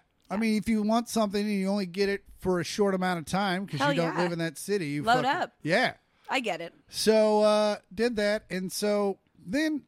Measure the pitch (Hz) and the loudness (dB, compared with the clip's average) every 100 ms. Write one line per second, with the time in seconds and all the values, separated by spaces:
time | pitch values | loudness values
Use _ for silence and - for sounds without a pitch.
0 | _ _ _ 190 226 214 196 220 208 226 | _ _ _ -2 0 0 0 0 2 0
1 | 233 226 208 202 208 202 190 208 185 175 | 0 -2 0 0 -2 -2 0 -2 -4 -2
2 | 196 202 - - 185 180 156 - 202 190 | -2 -2 -8 -6 -2 0 -2 0 0 2
3 | 185 175 143 185 202 180 196 143 285 175 | 0 -2 -2 -2 0 -2 -4 0 0 2
4 | 170 - 175 170 165 - - 202 151 147 | 0 0 -2 -2 -4 -6 -4 -2 -2 -2
5 | 214 254 247 339 285 - 147 196 226 - | 2 4 4 -2 -4 -6 0 2 0 -4
6 | _ _ - 269 214 165 170 - _ - | _ _ -4 -4 -2 -6 -8 -16 _ -2
7 | 208 220 214 214 214 208 214 208 - 185 | 4 4 4 4 4 4 2 -2 -8 -4
8 | 240 214 208 214 - 185 185 - 208 208 | -2 0 0 -2 -4 -6 -6 -2 0 0
9 | 202 190 _ _ - 254 311 302 | 0 -4 _ _ -6 -2 -2 -2